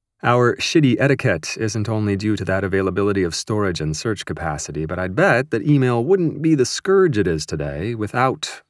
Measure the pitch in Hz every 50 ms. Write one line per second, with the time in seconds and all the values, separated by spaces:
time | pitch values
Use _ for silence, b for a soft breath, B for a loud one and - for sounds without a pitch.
0 | _ _ _ - - 117 120 123 123 120 101 - - - - 170 147 127 117 -
1 | 127 139 135 - - 120 90 80 - - - - 113 107 101 110 101 107 110 107
2 | 104 104 101 95 101 107 104 98 95 92 95 95 98 92 92 95 95 92 90 101
3 | 101 104 98 98 92 85 80 - - - 110 104 104 95 85 80 78 78 78 -
4 | - 117 104 - - - 87 - 82 80 73 73 - - - 76 80 78 85 90
5 | 92 92 92 151 185 190 127 120 135 - - 110 - 151 147 139 127 123 120 117
6 | 117 151 196 190 170 151 - - 156 160 160 139 123 - - - - 190 190 196
7 | 190 170 127 104 95 90 82 78 - - - 76 73 73 71 73 92 117 120 110
8 | 107 101 - 127 127 131 185 151 - - - - _ _